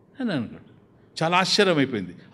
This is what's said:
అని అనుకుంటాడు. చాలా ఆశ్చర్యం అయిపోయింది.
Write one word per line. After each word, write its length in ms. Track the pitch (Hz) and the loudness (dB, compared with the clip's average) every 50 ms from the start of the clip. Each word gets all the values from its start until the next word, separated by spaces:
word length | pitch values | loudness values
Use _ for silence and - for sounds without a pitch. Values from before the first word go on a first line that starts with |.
| _ _ _ - | _ _ _ -8
అని 120 | 262 233 180 | -4 -4 -2
అనుకుంటాడు. 360 | 135 110 90 - 82 - - - - _ _ _ _ - _ _ - 160 | -4 -4 -6 -10 -16 -20 -20 -20 -20 _ _ _ _ -20 _ _ -4 0
చాలా 160 | 165 180 180 | 2 2 2
ఆశ్చర్యం 400 | 190 180 - - 208 190 170 151 | 2 2 2 4 4 4 4 2
అయిపోయింది. 360 | 135 131 127 104 92 87 87 - - - | 2 0 -2 -4 -6 -6 -10 -16 -14 -4